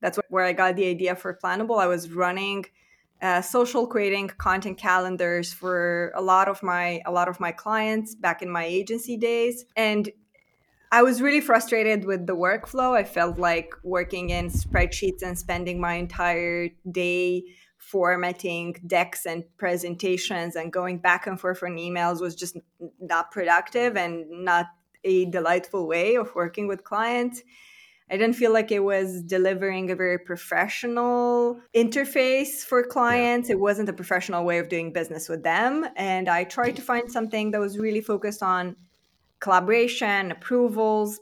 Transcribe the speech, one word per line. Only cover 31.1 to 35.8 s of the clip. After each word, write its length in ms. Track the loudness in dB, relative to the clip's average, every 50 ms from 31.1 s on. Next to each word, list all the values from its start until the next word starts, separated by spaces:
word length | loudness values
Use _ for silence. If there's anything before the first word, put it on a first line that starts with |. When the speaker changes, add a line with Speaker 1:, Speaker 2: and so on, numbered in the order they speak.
| 2 2 2 2 2 2 2 2 0 -4 -6 _ 2
Speaker 1:
interface 880 | 4 4 4 2 0 -2 0 2 2 2 4 4 2 0 -2 -6 -10 -4
for 140 | 0 2 2
Speaker 2:
Yeah. 80 | 2 2
Speaker 1:
clients. 600 | 2 2 2 4 4 4 4 2 2 0 0 0
It 80 | 0 2
wasn't 280 | 2 2 2 2 0
a 60 | -4 -4
professional 520 | -6 -2 -2 0 0 0 -2 -2 -2 0
way 120 | 2 0
of 100 | 0 0
doing 240 | -2 -2 -4 -4 -4
business 380 | -4 -4 -4 -4 -6 -10 -8 -8
with 140 | -6 -2 0
them. 420 | 2 2 2 2 2 0 -2